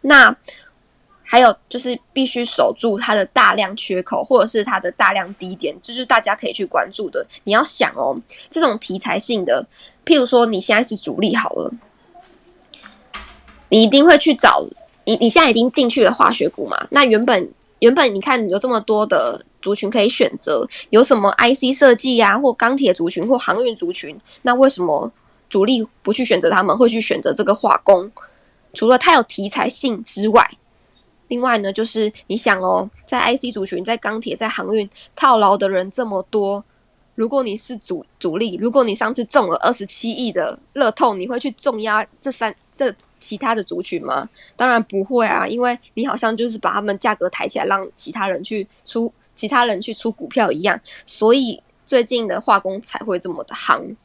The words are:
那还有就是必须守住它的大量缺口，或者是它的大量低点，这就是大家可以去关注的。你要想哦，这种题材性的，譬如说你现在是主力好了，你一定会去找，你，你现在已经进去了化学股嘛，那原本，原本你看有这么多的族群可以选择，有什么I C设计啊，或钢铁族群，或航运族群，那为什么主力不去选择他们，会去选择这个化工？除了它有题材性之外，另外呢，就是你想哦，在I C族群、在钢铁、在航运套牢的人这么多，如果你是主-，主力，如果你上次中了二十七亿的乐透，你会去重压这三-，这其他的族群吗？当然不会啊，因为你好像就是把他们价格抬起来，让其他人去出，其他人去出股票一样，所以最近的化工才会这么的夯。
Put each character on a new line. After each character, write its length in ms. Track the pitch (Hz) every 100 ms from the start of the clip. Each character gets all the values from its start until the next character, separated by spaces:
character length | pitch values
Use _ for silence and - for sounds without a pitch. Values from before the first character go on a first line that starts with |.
那 360 | 269 285 226 254 - - _ _ _ _ _ _ -
还 120 | 240
有 160 | 247 196 _
就 80 | 247
是 220 | 247 240 _
必 120 | -
须 200 | 262 247
守 280 | 240 - - -
住 180 | 233 208
它 160 | 240
的 140 | 214 190
大 280 | - 208
量 200 | 190 190
缺 260 | 208 - 185
口， 220 | 180 -
或 180 | - 247
者 60 | 214
是 160 | 233
它 160 | 208 196
的 100 | -
大 200 | - 202
量 220 | 202 180
低 220 | 202 185 180
点， 180 | 160 147
这 100 | -
就 60 | 240
是 80 | 247
大 140 | 233
家 160 | 214 208
可 100 | 247
以 60 |
去 120 | -
关 240 | 196 - 127
注 180 | - 190
的。 160 | - - -
你 100 | -
要 120 | 214
想 280 | 226 - - -
哦， 200 | 135 135 - - -
这 120 | -
种 180 | 311 220
题 180 | - 185
材 220 | 226 185
性 260 | - 226
的， 220 | 180 131 - _ - _
譬 120 | - 311
如 80 |
说 220 | 247 247 233
你 140 | 202
现 160 | 202 214
在 40 |
是 160 | 247 214
主 220 | - -
力 160 | 208
好 140 | 226 214
了， 200 | - - 240 _ _ _ - _ _ _ _ _ - - _ _ - - - - - _
你 120 | 214
一 60 | -
定 180 | 277 311
会 100 | 302
去 140 | 320 262
找， 280 | - 71 - - - _
你， 120 | - 220
你 120 | 226
现 140 | 349
在 80 | 311
已 20 |
经 160 | 226 247
进 180 | - 247
去 140 | 262
了 80 | 214
化 180 | 247 -
学 180 | - 160
股 200 | - 110
嘛， 180 | - -
那 120 | 285
原 220 | 269 220 247
本， 260 | 208 - _ _ _
原 120 | 233
本 220 | 277 277
你 60 | 196
看 280 | 240 254 208
有 80 | 190
这 120 | 254
么 120 | 233
多 240 | 208 214
的 400 | 214 160 117 82 _ _
族 140 | 190
群 160 | 208 202
可 100 | 233
以 80 | 208
选 240 | - 220 -
择， 260 | - 139 - - -
有 120 | 214
什 160 | 269 240
么 100 | 196
I 220 | - 240
C 200 | 269 254
设 240 | 269 277 240
计 260 | 262 240
啊， 160 | 202 208
或 140 | 277
钢 240 | 233 233 277
铁 180 | 254
族 160 | 180 170
群， 160 | 180 202
或 100 | 254
航 280 | - 190
运 100 | 247
族 160 | 220 349
群， 260 | 359 - 151 _ -
那 120 | 247
为 160 | 247 269
什 100 | 226
么 300 | 175 147 233 _ _ _ _
主 140 | 202
力 200 | 208 254 220 _
不 80 | -
去 120 | 214
选 160 | 240 185
择 80 | 165
他 140 | 190
们， 160 | 190 190
会 100 | 240
去 120 | 226
选 200 | 220 170
择 140 | -
这 80 | -
个 100 | 190
化 240 | 208 220 -
工？ 300 | - 190 196 - - _ _ _ _
除 120 | - 220
了 100 | 247
它 160 | 359
有 80 | 311
题 240 | 226 - 202
材 200 | - -
性 360 | - 269 214
之 240 | 226 - 214
外， 200 | 220 - - _ _ _ _ _ _ _
另 120 | 240
外 180 | 254 233
呢， 140 | 196
就 120 | 196
是 280 | 226 220 214 - _
你 100 | 220
想 240 | - 190
哦， 280 | 185 185 190 _ -
在 120 | 247
I 180 | - 262
C 140 | 247
族 140 | 220
群、 180 | 196 175
在 140 | 190 233
钢 240 | - 220
铁、 160 | - -
在 120 | 220
航 280 | - 190 214
运 120 | 202 _ -
套 240 | - 269 233
牢 180 | 202 202
的 120 | 196
人 220 | 190 190
这 140 | 220
么 180 | 233 196 190
多， 320 | 214 196 202 - _ _ _ _
如 120 | - 226
果 160 | 269
你 140 | 247 208
是 200 | - 233
主-， 260 | - 170 - _
主 160 | 175 160
力， 200 | 226 175
如 100 | 226
果 140 | 262
你 100 | 233
上 180 | 202 220
次 120 | 240
中 240 | 233 285 196
了 80 | 160
二 160 | 175
十 140 | - 196
七 240 | - 226
亿 200 | 233 240
的 260 | 180 151 - _
乐 160 | 277 247
透， 220 | 214 254
你 120 | 196 180
会 140 | 247
去 100 | 277
重 280 | 220 285 226
压 260 | 214 214 - _
这 100 | 269
三-， 240 | 254 220 - _
这 240 | _ 262 - _ _
其 200 | - 208
他 160 | 262
的 100 | 226
族 180 | 185 175
群 220 | 196 175
吗？ 240 | - 131 - _ - -
当 120 | 247
然 120 | 233
不 180 | 226 196
会 240 | 196 247 220
啊， 220 | - 185
因 120 | 233
为 160 | 247 240 _
你 120 | - 269
好 80 |
像 220 | - 226 220
就 120 | 233
是 100 | 220
把 140 | -
他 80 | 202
们 140 | 208 196
价 160 | 240
格 140 | 214 180
抬 180 | - 196
起 100 | -
来， 60 |
让 240 | 190 196 190 -
其 160 | -
他 160 | 233 196
人 120 | 180
去 240 | 202 214 196 _
出， 280 | - 233 233 _ _
其 140 | - 214
他 160 | 269
人 160 | 240 196
去 140 | 220
出 180 | 220 226
股 160 | 214 -
票 240 | - 214
一 80 | 151
样， 180 | 190 175 - - -
所 280 | - 214
以 260 | 262 247 - _ _ _
最 180 | 262
近 240 | 233 247 220
的 120 | 175
化 200 | - 196
工 200 | 190 196
才 180 | - -
会 180 | 220 180
这 100 | 185
么 120 | 147
的 100 | 147
夯。 420 | - - 151 180 220